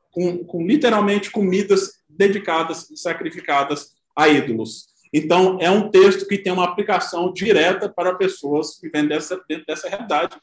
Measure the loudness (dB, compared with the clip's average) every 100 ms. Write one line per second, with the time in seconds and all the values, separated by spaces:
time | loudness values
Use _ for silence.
0 | _ -4 -4 -4 -8 -6 0 2 2 2
1 | 2 0 -2 -2 0 0 2 0 0 -8
2 | _ 0 2 0 -2 -2 -2 -6 -14 -10
3 | -8 -6 -8 -8 -2 0 0 -4 -10 _
4 | _ 2 4 4 2 -4 -8 -12 -20 _
5 | _ -2 2 4 4 2 2 2 4 6
6 | 6 4 -2 -4 -4 -2 -2 -2 -2 -2
7 | -2 -4 -4 -2 2 4 4 0 -4 -4
8 | -2 0 -2 -4 -4 -2 -4 -10 -8 -2
9 | 0 -2 -4 -8 -8 -10 -8 -10 -8 -8
10 | -4 -2 -2 -6